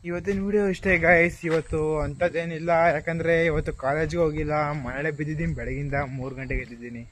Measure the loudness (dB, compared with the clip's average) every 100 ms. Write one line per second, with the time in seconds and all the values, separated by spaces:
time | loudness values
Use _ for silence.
0 | -6 -6 -2 -2 0 2 2 0 2 4
1 | 6 6 6 0 0 0 0 -2 0 0
2 | -2 0 0 0 -4 -4 2 4 4 2
3 | -2 -2 2 4 4 2 -2 -4 -2 0
4 | 0 2 0 0 -2 0 0 -2 -6 -4
5 | -4 -4 -6 -2 -4 -4 -6 -6 -4 -2
6 | -4 -6 -8 -10 -6 -6 -6 -14 -12 -12
7 | -16